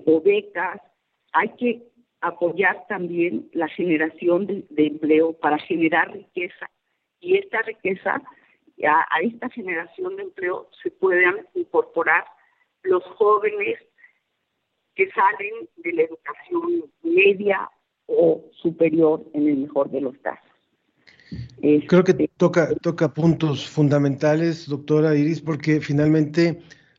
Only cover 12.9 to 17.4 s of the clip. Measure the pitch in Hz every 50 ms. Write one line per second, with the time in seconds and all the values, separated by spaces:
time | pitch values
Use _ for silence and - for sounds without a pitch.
12.9 | 180 180 - - - - 427 415 427 202 427 427 415 - 208 226 226 - _ _
13.9 | _ _ _ - _ _ _ _ _ _ _ _ _ _ _ _ _ _ _ _
14.9 | - - 190 190 - 220 196 196 208 196 202 208 226 233 - - _ - - 170
15.9 | 170 330 330 330 - - - - - - - - 349 339 330 349 349 339 311 294
16.9 | _ _ 330 330 339 370 - - - 185